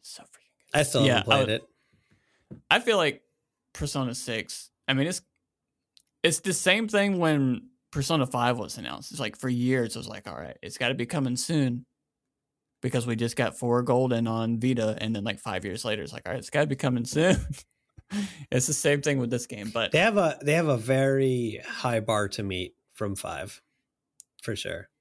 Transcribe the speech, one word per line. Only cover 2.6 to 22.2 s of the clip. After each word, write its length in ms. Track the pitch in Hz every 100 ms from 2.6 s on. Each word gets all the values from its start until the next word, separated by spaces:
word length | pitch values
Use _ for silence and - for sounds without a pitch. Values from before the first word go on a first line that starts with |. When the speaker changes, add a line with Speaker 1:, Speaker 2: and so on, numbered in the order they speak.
| _
Speaker 1:
I 100 | 160
feel 160 | 240 208
like 260 | 156 139 _ _ _ _ _
Persona 400 | - 147 143 131
six, 580 | 120 - 113 92 - - _ -
I 40 |
mean, 140 | 135 151
it's, 140 | 185 _ _ _ _ _ _ _ _ _ _
it's 200 | 165 -
the 120 | -
same 360 | 175 190 202 220
thing 280 | 208 202 185
when 500 | 165 151 135 120 - _ _
Persona 340 | 147 131 165 127
five 320 | 123 120 120
was 200 | 104 -
announced. 340 | 62 67 -
It's 80 | 139
like, 160 | 113 -
for 140 | 131
years, 460 | 123 123 131 113 113
it 20 |
was 80 | -
like, 180 | 107 -
"All 120 | 67
right, 180 | 76 -
it's 160 | 90 -
gotta 160 | 123 131
be 100 | 120
coming 300 | - 131 123
soon." 500 | - 151 131 120 - _ _ _ _ _ _ _ _ _
Because 240 | 127 123 120
we 120 | 113
just 180 | 117 -
got 220 | 120 -
four 220 | 123 120
Golden 440 | 123 123 127 117 113
on 340 | 113 113 117
Vita, 360 | 127 123 110 110
and 120 | 110
then, 120 | 110 104
like, 140 | 101
five 240 | - 95 98
years 180 | 98
later, 180 | 120 98
it's 120 | 73
like, 80 | - -
"All 60 |
right, 80 | 120
it's 100 | -
gotta 180 | 147 151
be 80 | 135
coming 260 | 143 123 120
soon." 300 | 147 170 -
<laughs> 100 | - - - _ _ - _ 202 196 170 143
It's 160 | 131 127
the 60 |
same 280 | 151 143 143
thing 180 | 143 139
with 100 | 120
this 160 | 120 -
game, 220 | 113 107
but 200 | 110 107
Speaker 2:
They 60 | 151
have 180 | 208 208
a, 200 | 170 147
they 140 | 143 156
have 120 | 160
a 80 | 127
very 840 | 110 131 135 135 135 127 117 113 -
high 360 | - 127 117
bar 260 | 110 107